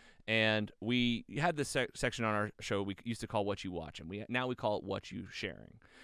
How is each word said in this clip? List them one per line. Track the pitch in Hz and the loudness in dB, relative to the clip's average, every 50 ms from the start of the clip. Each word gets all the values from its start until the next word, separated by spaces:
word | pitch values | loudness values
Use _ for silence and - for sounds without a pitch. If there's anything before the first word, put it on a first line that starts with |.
| - - - - - | -20 -20 -20 -10 -2
and | - 110 113 110 110 107 107 107 101 - - | 2 4 6 6 6 4 4 2 -2 -6 -4
we | - 113 123 123 120 120 120 110 - - 98 123 | 0 2 4 4 4 4 2 0 -2 -4 -2 2
had | 151 175 165 | 2 2 2
this | 147 139 - | 2 0 0
sec-, | - 135 123 - - | 2 0 0 0 -2
section | - - 123 - - 117 | 0 0 0 0 2 2
on | 110 107 | 2 2
our | 104 104 104 - - | 2 2 0 -4 -6
show | - - 110 98 | -2 0 0 2
we | 101 98 95 - - | 2 0 -4 -4 -4
used | 117 117 - | -6 -4 -4
to | - | -4
call | - - 107 101 | -2 0 0 2
What | 101 101 - - | 2 0 -2 -4
You | 95 | -4
Watch, | 90 82 80 76 - - | -4 -4 -6 -8 -10 -12
and | 76 80 | -10 -8
we, | 95 104 107 - | -8 -8 -6 -2
now | 120 123 127 | -2 -2 0
we | 127 127 | -2 -2
call | - - 110 104 90 | 0 0 0 0 0
it | - | -2
What | 98 98 98 - - | -2 -4 -4 -4 -6
You | 92 98 95 - | -10 -10 -10 -8
Sharing. | - - - 95 - 50 53 - - 113 - - - - | -8 -6 -6 -6 -6 -8 -14 -18 -20 -20 -20 -20 -20 -18